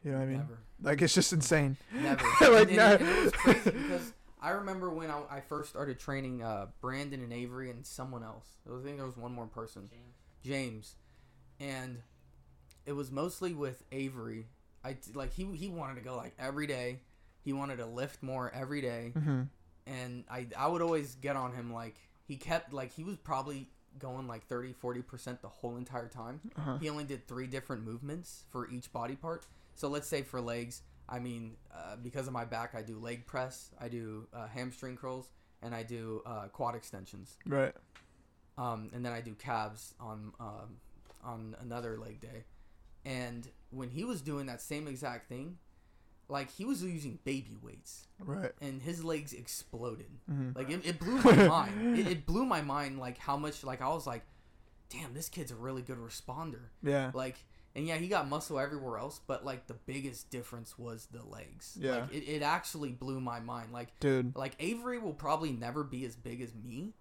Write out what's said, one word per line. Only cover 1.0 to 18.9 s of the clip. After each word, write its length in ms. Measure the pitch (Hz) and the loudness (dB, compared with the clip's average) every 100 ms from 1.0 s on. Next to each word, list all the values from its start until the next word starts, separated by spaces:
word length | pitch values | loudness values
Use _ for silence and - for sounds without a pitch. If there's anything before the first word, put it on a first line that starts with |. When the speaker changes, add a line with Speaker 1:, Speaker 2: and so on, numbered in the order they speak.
Speaker 1:
it's 140 | 165 | 8
just 180 | 185 - | 8 6
insane. 460 | 165 - 156 139 135 - | 4 6 6 6 2 -4
Speaker 2:
Never. 280 | 247 302 262 - | -2 2 4 6
Speaker 1:
<laughs> 80 | - | 12
Like, 260 | 294 226 214 | 12 12 12
Speaker 2:
And, 20 | |
and, 40 | 214 | 12
Speaker 1:
no. 80 | 214 202 | 12 12
Speaker 2:
and 120 | 339 | 10
it 160 | 370 | 8
was 80 | 349 | 6
crazy 380 | - 254 - 214 | 8 8 10 6
Speaker 1:
<laughs> 120 | - | 4
Speaker 2:
because 300 | 285 175 - - - - | 0 0 -2 -12 -20 -4
I 120 | 156 | -2
remember 400 | 196 196 185 185 | 0 -2 -2 -2
when 200 | 160 160 | -2 -4
I, 120 | 147 147 | -4 -6
I 100 | 139 | -10
first 300 | - 147 - | -6 -6 -6
started 280 | - 143 127 | -4 -4 -4
training, 440 | - 139 131 123 | -4 -4 -4 -4
uh, 240 | 113 104 101 - | -2 -2 -4 -6
Brandon 400 | 127 131 143 135 | -4 -4 -4 -6
and 100 | 120 | -6
Avery 380 | 120 123 127 127 | -6 -6 -6 -8
and 160 | 120 - | -8 -12
someone 360 | - 131 123 | -8 -8 -8
else. 260 | 110 110 - - - | -10 -12 -18 -20 -12
I 160 | 123 | -8
think 140 | 139 143 | -8 -8
there 80 | 131 | -8
was 100 | 120 | -8
one 160 | 120 | -8
more 140 | 120 113 | -8 -8
person. 420 | 113 110 - 98 | -8 -10 -12 -16
Speaker 3:
James. 260 | 120 123 - - - | -18 -20 -20 -20 -14
Speaker 2:
James. 500 | 127 139 127 110 107 - - - - - - - | -4 -2 -4 -8 -14 -20 -20 -20 -20 -20 -20 -10
And 440 | 139 135 127 120 - - - - - - - - | -8 -6 -8 -10 -14 -20 -20 -20 -20 -20 -20 -14
it 80 | - | -6
was 180 | 143 131 | -4 -2
mostly 440 | 139 170 175 185 | -2 -2 -2 -4
with 280 | 156 139 127 - | -2 -4 -6 -8
Avery. 560 | 135 135 131 113 113 113 - - - | -4 -4 -4 -8 -8 -10 -18 -20 -12
I 80 | 131 | -10
t-, 200 | 131 - | -10 -10
like, 180 | 135 131 | -6 -4
he, 120 | - 180 156 | -4 -4 -4
he 120 | 190 | -6
wanted 240 | 170 135 | -6 -6
to 60 | 123 | -8
go, 140 | 120 123 | -8 -8
like, 180 | 123 - | -8 -6
every 280 | 131 139 147 | -4 -2 -2
day. 340 | 131 123 127 - - - - | -2 -2 -6 -14 -20 -20 -10
He 140 | 147 | -4
wanted 220 | 135 139 123 | -2 -2 -4
to 80 | 117 | -6
lift 360 | 120 139 - | -4 -6 -6
more 300 | 135 131 123 | -6 -4 -4
every 280 | 131 135 147 | -6 -4 -2
day. 300 | 127 | -2